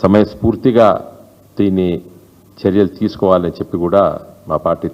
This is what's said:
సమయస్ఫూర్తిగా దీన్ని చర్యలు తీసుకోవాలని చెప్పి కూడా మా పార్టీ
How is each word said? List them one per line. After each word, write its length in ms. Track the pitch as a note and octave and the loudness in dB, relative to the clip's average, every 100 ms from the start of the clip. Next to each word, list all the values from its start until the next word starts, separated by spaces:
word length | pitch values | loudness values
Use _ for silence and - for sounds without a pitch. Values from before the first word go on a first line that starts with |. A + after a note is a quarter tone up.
సమయస్ఫూర్తిగా 840 | F#2+ G#2 G#2 - A2+ - C3 A#2 G#2+ - - - - _ _ - | 2 4 2 0 -4 0 0 4 4 2 -6 -20 -20 _ _ -4
దీన్ని 320 | G2+ F#2+ F2+ E2+ - - _ _ _ - | -2 0 -2 -4 -10 -20 _ _ _ -6
చర్యలు 340 | G2+ G2 F#2 - | -2 2 0 -2
తీసుకోవాలని 580 | G#2+ - F#2+ F#2 E2+ - | -6 -2 0 0 0 -8
చెప్పి 180 | E2 F2 E2+ | -8 -6 0
కూడా 180 | G2 F2 D#2 - - F#2+ | 2 0 -2 -12 -18 -8
మా 80 | D#2 E2+ | -4 -2
పార్టీ 200 | E2 E2+ | -4 -6